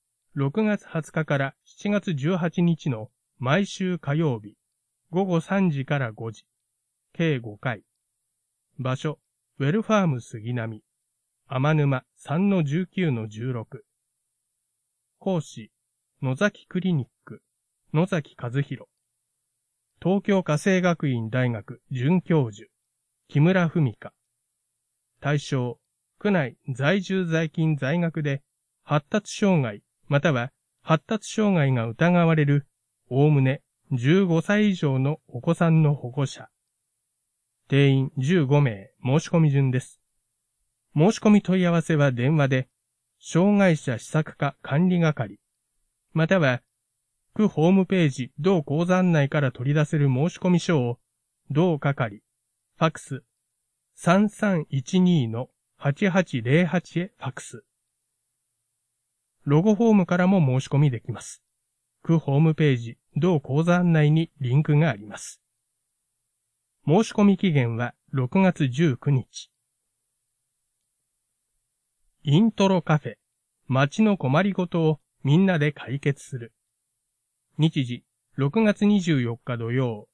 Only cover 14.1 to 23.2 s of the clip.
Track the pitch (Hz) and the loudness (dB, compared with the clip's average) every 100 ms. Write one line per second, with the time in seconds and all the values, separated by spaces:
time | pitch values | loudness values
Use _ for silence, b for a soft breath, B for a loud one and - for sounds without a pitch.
14.1 | _ _ _ _ _ _ _ _ _ _ | _ _ _ _ _ _ _ _ _ _
15.1 | _ 190 180 - - 104 _ _ _ _ | _ -4 -4 -6 -14 -20 _ _ _ _
16.1 | _ 131 131 202 - _ 180 185 160 117 | _ -6 -2 -2 -4 _ -6 -2 -2 -4
17.1 | _ - 107 _ _ _ _ _ 156 180 | _ -20 -20 _ _ _ _ _ -2 -2
18.1 | 175 - - 123 131 143 131 - _ _ | -4 -8 -14 -8 -6 -6 -10 -16 _ _
19.1 | _ _ _ _ _ _ _ _ _ 165 | _ _ _ _ _ _ _ _ _ -2
20.1 | 196 202 196 175 151 202 185 180 170 147 | -2 0 -2 0 -2 0 0 0 -2 -2
21.1 | 120 110 127 127 113 - 120 _ 131 131 | -4 -4 -2 -2 -4 -10 -20 _ -4 0
22.1 | 180 - 165 120 101 - _ _ _ _ | 0 2 0 0 -6 -20 _ _ _ _
23.1 | _ | _